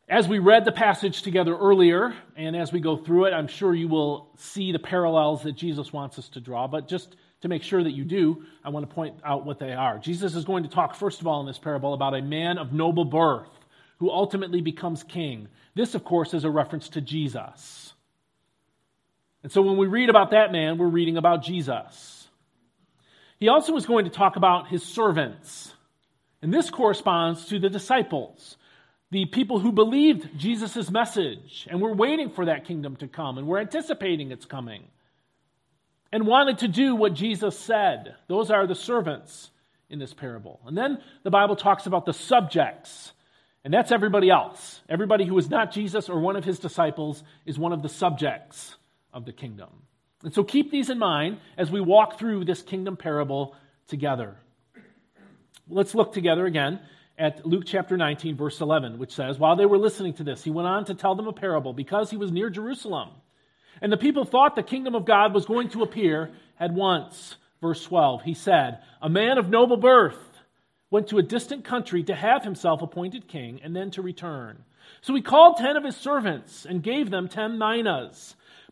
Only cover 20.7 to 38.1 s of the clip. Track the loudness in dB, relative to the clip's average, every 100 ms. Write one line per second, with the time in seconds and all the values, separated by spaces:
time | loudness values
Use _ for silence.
20.7 | 0 0 2 0 2 2 2 -2 -6 -4
21.7 | -6 -8 -18 -20 -20 -20 _ _ _ _
22.7 | _ _ _ _ _ _ 0 4 4 4
23.7 | -2 0 0 0 2 2 4 4 4 0
24.7 | -8 -6 -2 0 2 -2 -6 -18 -20 -20
25.7 | -20 _ _ _ _ _ _ -2 -2 -2
26.7 | 2 0 2 0 0 0 -4 -6 -2 -2
27.7 | -2 -2 0 0 -6 -8 -14 -20 -20 _
28.7 | _ _ _ -8 -4 -4 -2 -2 0 2
29.7 | 4 4 6 4 4 -2 -8 -4 -4 -6
30.7 | -6 -4 -2 -2 -2 -4 -6 -16 -20 -10
31.7 | -4 -2 2 2 0 -4 -4 -2 -2 -4
32.7 | -8 -8 -10 -14 -10 -8 -6 -4 -4 -4
33.7 | -6 -6 -6 -4 -4 -6 -14 -14 -12 -12
34.7 | -14 -20 _ _ _ _ _ _ _ _
35.7 | _ _ _ _ -2 2 4 4 2 -2
36.7 | 2 2 4 2 0 -4 -2 -4 -4 -2
37.7 | 0 2 -2 -8